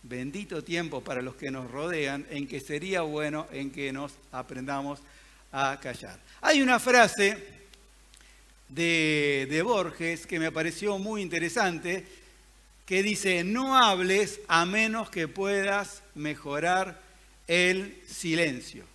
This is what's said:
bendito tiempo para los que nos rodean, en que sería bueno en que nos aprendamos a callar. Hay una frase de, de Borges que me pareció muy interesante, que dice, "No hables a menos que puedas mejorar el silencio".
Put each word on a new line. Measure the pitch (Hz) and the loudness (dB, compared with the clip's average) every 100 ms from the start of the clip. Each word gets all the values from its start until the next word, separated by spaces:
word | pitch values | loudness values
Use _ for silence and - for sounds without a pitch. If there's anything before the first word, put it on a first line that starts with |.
bendito | 127 123 131 190 208 170 | -10 -10 -8 -10 -8 -10
tiempo | 151 170 165 143 | -4 -4 -4 -6
para | 110 127 | -6 -6
los | 127 123 | -6 -10
que | 143 | -10
nos | 135 127 | -8 -10
rodean, | 127 160 170 139 139 139 | -8 -4 -2 -2 -4 -8
en | 151 143 | -10 -8
que | 143 | -10
sería | - 151 175 185 | -8 -8 -4 -2
bueno | 160 151 151 151 165 | -2 -2 -4 -4 -8
en | 139 139 | -8 -10
que | 135 139 | -6 -8
nos | 135 143 - - | -6 -10 -14 -14
aprendamos | 127 127 135 131 139 139 143 - - - - _ | -12 -10 -10 -6 -6 -6 -10 -14 -20 -20 -20 _
a | 135 139 139 | -2 -2 -2
callar. | 135 120 98 92 - - | -8 -10 -12 -18 -20 -4
Hay | - 311 | 4 6
una | 262 247 | 6 4
frase | 254 247 220 - 202 214 - - - - - - - - - - - - - | 6 8 8 6 2 0 -10 -20 -20 -20 -20 -20 -20 -20 -20 -20 -20 -20 -14
de, | 135 170 165 156 151 147 139 135 | 0 4 4 4 4 4 2 0
de | 151 | 0
Borges | 190 226 175 151 165 165 - | 2 2 0 -4 -6 -6 -6
que | 175 | -4
me | 160 | -2
pareció | 156 165 165 208 202 | -2 -4 -2 -4 -2
muy | 196 214 | -4 -4
interesante, | 185 165 165 247 196 170 175 185 - - - - _ _ _ _ - | -4 -2 -2 0 0 0 -4 -6 -8 -20 -20 -20 _ _ _ _ -4
que | 190 | 0
dice, | 202 208 196 180 | 0 0 2 2
"No | 175 226 269 262 | 0 0 2 6
hables | 233 185 185 190 208 - - | 6 6 4 2 2 -4 2
a | 165 175 | 4 4
menos | 202 220 220 208 | 2 0 0 -6
que | 185 160 | -6 -6
puedas | 175 196 202 196 202 196 - - - | -4 -2 0 0 -2 -4 -12 -18 -8
mejorar | 151 147 147 143 165 180 190 170 - - - - - | -8 -8 -6 -2 2 2 0 -8 -20 -20 -20 -20 0
el | 170 180 190 202 - - | 4 4 2 -2 -12 -16
silencio". | - 175 160 165 127 - 117 - | -8 -2 2 0 -2 -10 -18 -20